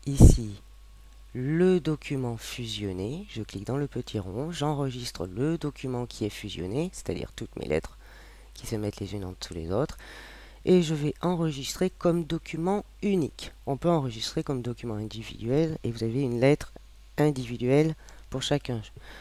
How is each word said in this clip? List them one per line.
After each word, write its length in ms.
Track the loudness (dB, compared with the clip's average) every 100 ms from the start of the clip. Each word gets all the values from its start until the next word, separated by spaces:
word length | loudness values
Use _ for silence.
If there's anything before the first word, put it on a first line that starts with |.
| -2
ici 560 | 12 12 12 2 -10 -18 -20 -20 -20 -20 -20 -12 -6
le 440 | -2 2 4 4
document 560 | 2 -4 -4 -2 -2 -4
fusionné. 880 | -8 -8 -8 -4 -4 -2 -4 -6 -8
Je 140 | -10
clique 220 | -8 -8 -4
dans 120 | -4
le 100 | -2
petit 320 | -6 -6 -6
rond, 320 | -4 -6 -6
j'enregistre 760 | -2 -2 0 -2 -4 -8 -8 -6
le 320 | -2 -2 -2
document 480 | -4 -6 -6 -4 -6
qui 200 | -4 -4
est 40 |
fusionné, 600 | -4 -10 -8 -4 -4 -4
c'est-à-dire 380 | -6 -6 -6 -8
toutes 220 | -10 -10 -8
mes 100 | -2
lettres 320 | -2 -2 -10 -20 -20 -20 -20 -20
qui 140 | -16 -6
se 80 | -4
mettent 240 | -4 -4
les 140 | -6
unes 120 | -6 -8
en 100 | -10
dessous 140 | -10
les 180 | -8 -2
autres. 260 | 0 0 -6 -16 -18 -18 -18 -20 -4 4
Et 160 | 4
je 140 | 4 0
vais 180 | -2 -2
enregistrer 680 | -2 0 0 -2 -8 -2 -2
comme 340 | 0 2 2
document 600 | 0 -4 -4 -4 0 0 -4 -4
unique. 500 | 0 2 0 -4 -14 -10 -6
On 120 | 0
peut 120 | 2
enregistrer 540 | 2 0 -4 -6 -4
comme 180 | -2 -4
document 340 | -4 -6 -6 -4
individuel 840 | -6 -8 -12 -8 0 2 2 -2
et 80 | -6
vous 120 | -2
avez 180 | -2 0
une 180 | 0 4
lettre 340 | 6 4 0 -14 -20 -20 -6 2
individuelle 800 | 2 2 -4 -2 4 6 6 0 -10 -20 -8
pour 120 | -6
chacun. 400 | 0 0 0 -4 -6 -14 -18 -18